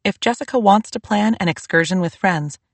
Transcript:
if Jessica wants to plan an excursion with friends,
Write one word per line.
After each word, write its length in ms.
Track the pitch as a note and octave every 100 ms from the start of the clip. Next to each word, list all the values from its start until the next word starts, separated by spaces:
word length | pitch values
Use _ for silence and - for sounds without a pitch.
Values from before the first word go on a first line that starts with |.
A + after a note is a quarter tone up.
if 160 | - -
Jessica 380 | - A#3+ - B3+
wants 320 | G#3 G3+ -
to 100 | A#3
plan 360 | - G#3 G#3+ A3+
an 80 | F3
excursion 520 | D#3 - E3 E3 F#3
with 140 | E3+
friends, 440 | - D#3 D#3 D3 - _